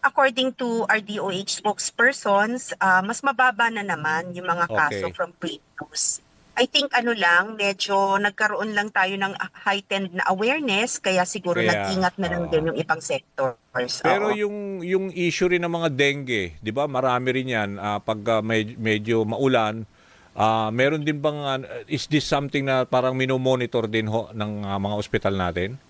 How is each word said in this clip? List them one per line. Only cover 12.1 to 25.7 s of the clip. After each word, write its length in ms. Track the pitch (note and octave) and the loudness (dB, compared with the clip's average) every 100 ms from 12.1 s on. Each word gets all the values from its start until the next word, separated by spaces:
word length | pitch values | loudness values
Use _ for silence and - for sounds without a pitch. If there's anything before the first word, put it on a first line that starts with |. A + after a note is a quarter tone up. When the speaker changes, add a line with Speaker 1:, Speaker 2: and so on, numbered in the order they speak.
| - | 0
Speaker 1:
na 80 | F3+ | -4
lang 140 | F3 E3+ | -2 0
Speaker 2:
oo. 60 | |
Speaker 1:
din 160 | D#3+ D#3+ | 2 2
yung 80 | C3 | -2
ibang 220 | - D#3+ | -2 -4
sectors. 1040 | - C#3 _ - C3+ A#2+ _ B2 B2 - | -2 -6 _ -4 -4 -4 _ -6 -4 -2
Speaker 2:
Pero 260 | E3 G3 G#3 | 0 2 0
Speaker 1:
Oo. 80 | G#3 | 0
Speaker 2:
yung, 460 | G#3 G#3 G3+ F#3+ | -2 -4 -8 -8
yung 240 | F3 F#3 F#3+ F3+ | -2 -2 -2 -2
issue 320 | F3 D#3 F3+ | -2 2 2
rin 160 | F3 | 2
ng 80 | E3+ | 0
mga 180 | E3+ E3 C3 | -2 -2 2
dengue, 640 | C#3+ C#3+ C3 A#2 F2+ D#2+ | 2 2 -2 -2 -2 -6
di 120 | G#2+ A2 | -6 -2
ba? 80 | |
Marami 560 | D3 B2+ C3 B2 B2+ B2+ | -2 0 2 2 0 -2
rin 160 | C3 A#2 | 0 -2
yan, 140 | G#2 G2 | -2 -4
ah, 240 | G2+ G#2 | -4 -4
pag, 160 | - G#2+ G#2 | -4 -4 0
ah, 160 | A2 | 0
med-, 320 | G#2+ A2+ G#2+ G#2+ | 2 0 -2 -4
medyo 480 | A2+ G#2+ G#2 A2+ | 0 0 2 0
maulan, 640 | G#2+ A2 C3+ B2+ G#2+ A2 G#2+ _ _ - - - | 0 2 2 4 2 -2 -10 _ _ -20 -20 0
ah, 320 | G#2+ A2+ A2 | 2 4 0
meron 400 | A2+ C3 D#3 D3 | 2 2 2 -2
din 80 | D3+ | 0
bang, 240 | D3 D3 C#3+ | 0 -2 -4
ah, 160 | C3+ C3+ - - | -4 -6 -12 -6
is 240 | C#3+ - | -6 0
this 160 | D3+ - | 0 2
something 400 | C#3+ C#3 D3 C3+ | 0 0 -2 0
na 160 | C3 | 0
parang 320 | B2+ B2+ B2+ C3 | 2 2 2 0
minomonitor 720 | C3 C3 B2+ B2+ A#2+ B2 A2 | 0 2 4 2 2 0 0
din 240 | A2 G#2+ | 0 0
ho 160 | A2 A2 A2 | -2 -4 -6
ng, 320 | G#2+ G#2 G#2 | -6 -4 -4
ah, 80 | G2 | -2
mga 200 | G2 G#2 | -2 -2
ospital 400 | G#2 A2 G2+ G2 | -2 0 0 0
natin? 400 | F2+ E2+ F#2 | 0 0 -4